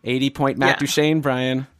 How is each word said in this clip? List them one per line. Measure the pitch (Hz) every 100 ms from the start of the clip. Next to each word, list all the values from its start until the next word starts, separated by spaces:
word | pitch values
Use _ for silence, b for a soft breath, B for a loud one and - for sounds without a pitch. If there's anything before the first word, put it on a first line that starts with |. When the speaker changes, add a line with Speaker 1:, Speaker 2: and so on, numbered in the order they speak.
Speaker 1:
Eighty | 113 127 135
point | 135 139 131
Matt | 135
Speaker 2:
Yeah. | 131
Speaker 1:
Duchene, | 139 - 151 156
Brian. | 143 127 127 131 135 _